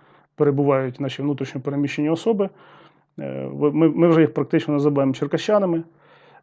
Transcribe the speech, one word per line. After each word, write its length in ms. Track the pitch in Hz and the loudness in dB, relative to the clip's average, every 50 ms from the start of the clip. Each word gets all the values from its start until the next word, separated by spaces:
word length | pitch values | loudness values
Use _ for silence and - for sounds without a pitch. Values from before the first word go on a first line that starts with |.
| _ _ _ _ _ _ _ | _ _ _ _ _ _ _
перебувають 640 | - 151 143 139 139 143 139 139 135 131 127 123 - | 0 0 0 2 2 2 2 2 0 0 -4 -6 -6
наші 220 | 139 131 - - | -8 -8 -6 -4
внутрішньо 400 | 139 147 143 139 139 - - 135 | -4 -4 -4 -4 -6 -8 -8 -8
переміщені 480 | 127 143 143 143 143 139 - - 147 151 | -8 -6 -4 -2 -4 -2 -2 -2 -2 -2
особи. 400 | 165 165 - 226 226 196 196 196 - - - - - - - - _ _ _ _ _ - | -2 0 0 0 0 0 -2 -4 -6 -12 -20 -20 -20 -20 -20 -20 _ _ _ _ _ -12
Е, 280 | 143 135 131 135 135 135 | -10 -10 -8 -8 -8 -8
ви-, 200 | 139 139 147 147 | -4 0 0 0
ми, 180 | - 156 165 156 | 4 4 2 4
ми 180 | 151 165 170 | 4 4 4
вже 140 | 170 160 165 | 6 6 6
їх 120 | 160 - - | 4 4 2
практично 400 | 156 143 - - 156 - - 147 | -2 -2 0 -2 -2 0 0 0
називаємо 400 | 143 143 151 143 143 135 135 131 | 0 2 2 2 2 0 0 -2
черкащанами. 720 | - 147 143 - - - - 214 208 196 175 170 165 165 - _ _ _ _ _ _ _ _ - - | -2 -4 -4 -4 -4 0 0 2 2 2 0 0 -2 -4 -8 _ _ _ _ _ _ _ _ -20 -20